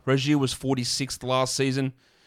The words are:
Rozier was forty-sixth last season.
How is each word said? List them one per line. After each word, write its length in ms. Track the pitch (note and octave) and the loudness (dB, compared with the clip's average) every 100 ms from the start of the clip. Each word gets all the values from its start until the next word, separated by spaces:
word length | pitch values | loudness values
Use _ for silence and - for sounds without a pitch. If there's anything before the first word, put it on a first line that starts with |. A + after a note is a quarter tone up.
| - | 0
Rozier 320 | C3+ C3+ D3 | 2 4 2
was 140 | C3 | 2
forty-sixth 720 | - C3 C3+ A#2+ - B2+ - | -2 -2 -2 -2 -4 -4 -6
last 320 | B2 B2+ B2+ - | -2 0 0 0
season. 380 | C3+ C3 C3+ - _ _ | 0 0 -2 -4 _ _